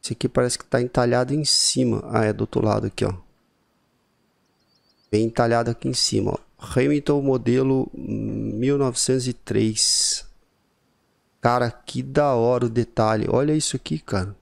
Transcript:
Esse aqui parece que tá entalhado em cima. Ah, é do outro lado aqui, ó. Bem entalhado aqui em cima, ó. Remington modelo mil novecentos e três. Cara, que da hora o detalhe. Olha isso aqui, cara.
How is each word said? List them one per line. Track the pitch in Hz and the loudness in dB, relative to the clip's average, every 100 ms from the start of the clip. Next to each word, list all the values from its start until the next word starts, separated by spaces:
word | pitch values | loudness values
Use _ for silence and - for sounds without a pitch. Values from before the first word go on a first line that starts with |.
Esse | - | -8
aqui | - 135 | -4 -2
parece | - 123 - | 0 0 -2
que | - | -2
tá | 127 | -2
entalhado | 123 - 120 120 127 | 0 0 2 2 0
em | 143 147 | -2 0
cima. | - - - 127 107 - | 2 2 2 0 0 -2
Ah, | 113 107 | 0 0
é | |
do | 104 | 0
outro | 107 - 110 | -2 0 0
lado | 104 110 | 0 -2
aqui, | - 104 | -2 -4
ó. | 95 - _ _ _ _ _ _ _ _ _ _ _ _ _ _ _ _ _ _ | -4 -14 _ _ _ _ _ _ _ _ _ _ _ _ _ _ _ _ _ _
Bem | 104 113 | 0 0
entalhado | 113 117 117 117 | 2 2 2 0
aqui | 117 - | -4 -4
em | |
cima, | 131 - 110 101 | -2 0 0 0
ó. | - - _ - | -4 -8 _ -4
Remington | - 135 147 143 143 | 0 2 2 2 0
modelo | 139 131 117 127 131 131 - | 2 0 2 2 2 0 -2
mil | - - 107 110 107 110 107 127 143 | -8 -8 -6 -4 -4 -4 -2 0 2
novecentos | 135 120 - 131 123 | 0 0 0 0 0
e | |
três. | 120 - 107 110 110 - 151 131 - - - _ _ _ _ _ _ _ _ _ _ | -8 -4 0 0 2 2 2 0 -2 -8 -20 _ _ _ _ _ _ _ _ _ _
Cara, | 120 123 120 | 0 2 0
que | - - - | -4 -12 -10
da | 131 135 147 | -4 0 2
hora | 123 117 123 120 | 2 2 2 0
o | |
detalhe. | 113 113 - 110 110 - | 0 -2 0 2 2 0
Olha | 120 143 | 0 2
isso | 151 - 131 | 0 -2 -6
aqui, | - 156 | -6 -8
cara. | - 101 92 101 | -4 -4 -4 -10